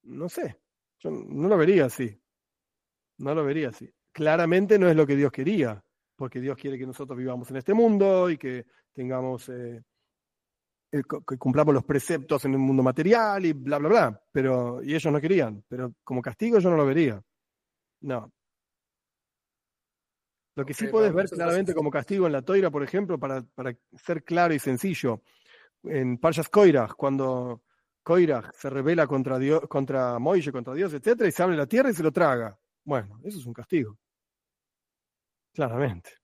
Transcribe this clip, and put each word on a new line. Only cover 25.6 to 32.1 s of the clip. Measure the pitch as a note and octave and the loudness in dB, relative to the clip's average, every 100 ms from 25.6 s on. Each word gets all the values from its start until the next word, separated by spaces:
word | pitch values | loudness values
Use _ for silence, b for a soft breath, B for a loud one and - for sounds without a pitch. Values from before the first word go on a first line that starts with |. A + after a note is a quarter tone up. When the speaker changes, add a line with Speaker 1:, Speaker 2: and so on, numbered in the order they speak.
| b _ | b _
Speaker 1:
en | - D3+ B2+ B2 | -6 -4 -2 0
Parshas | E3 E3 D3+ | 0 0 0
Koiraj, | G#3 G3 C#3 G#2+ | 6 8 6 0
cuando | - C#3 C3+ C3 B2+ B2 A#2 _ _ _ _ | -2 -2 -2 -2 -4 -6 -10 _ _ _ _
Koiraj | - F3 E3 B2 G#2 | 0 4 4 0 -6
se | - C#3 | -12 -8
rebela | C3+ C#3 E3+ C#3 | -2 0 2 2
contra | C#3 C3 C3 | 0 0 -2
Dio-, | C3+ D#3 C#3+ | 2 0 0
contra | C#3+ C3+ C3+ B2 A#2+ | -4 -2 -2 -2 -2
Moisés, | C#3 F#3+ C#3+ | 0 0 0
contra | C3 B2 | -8 -8
Dios, | C#3 F#3+ | -6 -6
etcétera, | D3 G#3 A#3+ G3+ | -2 0 2 0
y | |
se | - | 2
abre | F#3 | 0
la | D#3+ C#3 | 0 0
tierra | A#3 C4+ | 2 2
y | |
se | E3+ | 2
lo | D#3 | 0